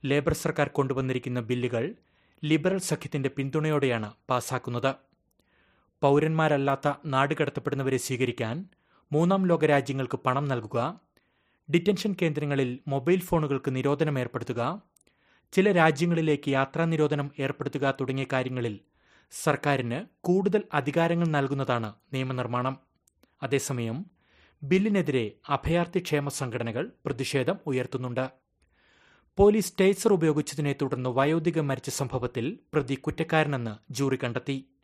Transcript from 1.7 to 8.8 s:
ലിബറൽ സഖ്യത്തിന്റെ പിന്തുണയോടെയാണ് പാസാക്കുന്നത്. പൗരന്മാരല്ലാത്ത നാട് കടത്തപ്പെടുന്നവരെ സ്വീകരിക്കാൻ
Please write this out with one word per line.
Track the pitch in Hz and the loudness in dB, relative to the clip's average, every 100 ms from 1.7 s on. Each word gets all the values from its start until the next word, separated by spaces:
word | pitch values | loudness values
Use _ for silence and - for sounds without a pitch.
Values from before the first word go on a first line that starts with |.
| 117 139 - _ _ _ _ 151 | -2 -4 -8 _ _ _ _ 0
ലിബറൽ | 156 170 190 | 2 2 -2
സഖ്യത്തിന്റെ | - 151 - 147 135 | -2 -6 -4 -4 -4
പിന്തുണയോടെയാണ് | - 139 156 156 151 135 117 107 - - | -4 -4 -2 0 0 2 0 -4 -12 -2
പാസാക്കുന്നത്. | 123 - 127 - 120 131 135 _ _ _ _ _ _ _ _ _ _ | -2 0 -6 -4 -2 -2 -4 _ _ _ _ _ _ _ _ _ _
പൗരന്മാരല്ലാത്ത | 143 143 156 160 156 147 139 135 151 139 160 | 4 4 4 2 2 2 2 0 0 -2 -2
നാട് | 135 139 | 0 2
കടത്തപ്പെടുന്നവരെ | 151 147 - 135 135 135 131 | 2 -2 -2 -4 -2 0 -2
സ്വീകരിക്കാൻ | - 123 123 120 113 135 190 _ | -2 -2 -2 -2 -4 -4 -10 _